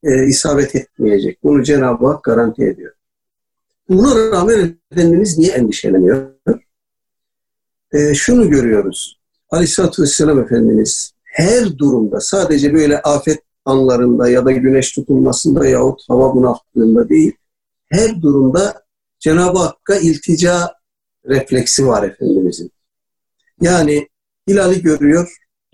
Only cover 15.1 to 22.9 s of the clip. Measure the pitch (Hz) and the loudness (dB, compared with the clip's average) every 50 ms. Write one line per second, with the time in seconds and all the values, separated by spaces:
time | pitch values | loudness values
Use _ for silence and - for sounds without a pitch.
15.1 | 143 131 131 131 123 - - 160 139 - 143 135 127 123 127 135 135 - - - | 0 2 2 0 0 -2 -2 0 0 2 2 0 0 0 0 -2 -2 -4 -6 -2
16.1 | 123 123 131 131 131 127 123 123 117 - _ _ _ 120 113 113 110 120 117 - | 0 2 2 2 2 2 0 0 -2 -4 _ _ _ 0 0 2 2 2 2 2
17.1 | - 320 - - - - _ _ _ _ _ _ _ _ _ _ 156 190 226 220 | 2 2 2 0 -2 -6 _ _ _ _ _ _ _ _ _ _ -2 0 0 0
18.1 | 220 175 160 147 139 139 135 131 127 175 202 202 - - _ _ _ _ _ _ | -2 0 0 0 2 2 2 2 2 0 -2 -2 -6 -10 _ _ _ _ _ _
19.1 | _ _ - 156 156 170 180 180 175 185 175 - - _ _ - 196 202 160 165 | _ _ -2 0 2 2 2 0 0 0 -2 -2 -4 _ _ -2 -2 0 2 0
20.1 | 156 - - - 165 156 175 175 175 175 175 - - _ _ _ _ _ _ _ | 0 0 -2 -2 0 0 2 0 0 0 -4 -6 -10 _ _ _ _ _ _ _
21.1 | _ _ _ 127 135 139 - - 127 127 120 - - - 135 127 113 101 101 - | _ _ _ -4 -2 -2 -2 -2 -2 -2 -2 0 0 0 2 0 0 0 -2 -4
22.1 | - _ - - - 95 92 87 - 82 85 - - _ _ _ | -6 _ -4 -2 0 0 0 -2 -4 -6 -14 -16 -18 _ _ _